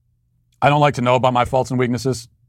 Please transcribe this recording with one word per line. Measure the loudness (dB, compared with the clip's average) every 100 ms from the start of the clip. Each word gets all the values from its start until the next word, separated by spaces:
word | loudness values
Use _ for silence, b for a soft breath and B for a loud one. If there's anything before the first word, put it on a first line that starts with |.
| _ _ _ _ _ _
I | 0
don't | 2
like | 2 2
to |
know | 0 2
about | 2
my | 0 0
faults | -2 -2
and | -2
weaknesses. | -2 -2 -4 -6 -10 _